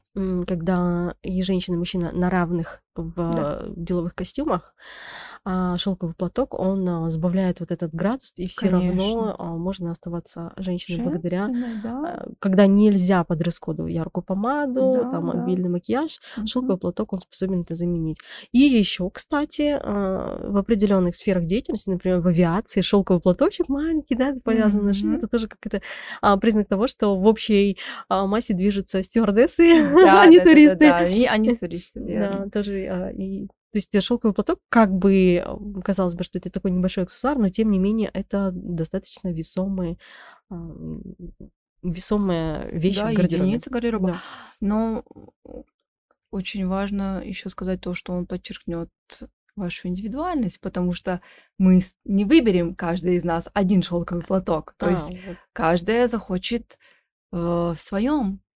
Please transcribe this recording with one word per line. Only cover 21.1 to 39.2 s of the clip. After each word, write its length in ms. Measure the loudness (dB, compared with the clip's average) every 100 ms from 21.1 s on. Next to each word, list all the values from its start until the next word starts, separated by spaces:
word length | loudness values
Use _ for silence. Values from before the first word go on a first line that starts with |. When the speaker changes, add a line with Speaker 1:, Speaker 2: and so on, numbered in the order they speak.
| -2
Speaker 1:
сферах 300 | -2 0 0
деятельности, 440 | -2 -4 -6 -4
например, 300 | -4 0 2
в 60 | 2
авиации, 540 | 4 2 0 -2 -2
шёлковый 400 | 2 2 2 2
платочек 480 | 2 2 0 0 -2
маленький, 460 | -2 -2 -2 -2 -2
да, 200 | -2 -2 -2
повязан 400 | 2 2 2 0
на 80 |
шее, 220 | 0 0 -2
Speaker 2:
Мгм. 20 |
Speaker 1:
это 100 | -2
тоже 200 | -4 -4
как 100 | -10 -8
это, 140 | -8 -8 -14 -16 -2
а, 160 | 2 4
признак 300 | 4 2 2
того, 180 | 0 -2
что 300 | 0 0 4
в 80 | 4
общей, 500 | 2 2 2 2 0 -8 -14 -4
а, 180 | -2 0
массе 260 | 0 0 0
движутся 480 | 0 0 -2 -4
стюардессы, 600 | -2 0 2 4 4 6 8
<laughs> 280 | 8 8 8
Speaker 2:
Да, 200 | 10 12
Speaker 1:
а 40 | 12
не 120 | 12
Speaker 2:
да, 60 | 12
да, 140 | 10
да, 160 | 10 10
Speaker 1:
туристы. 0 |
Speaker 2:
да, 320 | 8 8 4
и, 180 | 4 4
а 120 | 4
не 160 | 2
туристы, 460 | 0 -2 -8 -12 -12 -6
Speaker 1:
Да, 380 | -4 -2 -4 -4
Speaker 2:
верно. 60 |
Speaker 1:
тоже, 360 | -6 -4 -6 -6
а, 240 | -6 -6
и, 360 | -8 -8 -8 -10
то 300 | -16 _ -6
есть, 160 | -2 0
э, 60 |
шёлковый 320 | 0 0 0 0
платок, 240 | -2 -4 _
как 220 | 4 4
бы, 440 | 4 4 4 4 2 0
м, 360 | -8 -10 -8
казалось 320 | -4 -2 -2 -4
бы, 80 |
что 160 | -8 -10
это 100 | -10
такой 200 | -6 -2
небольшой 320 | 0 -2 -2 -6
аксессуар, 320 | -4 -4 0
но 100 | 0
тем 220 | 0 0
не 80 | 2
менее 300 | 0 0 -2
это 380 | -6 -6 -2 -2
достаточно 760 | -4 -6 -6 -6 -6 -10 -10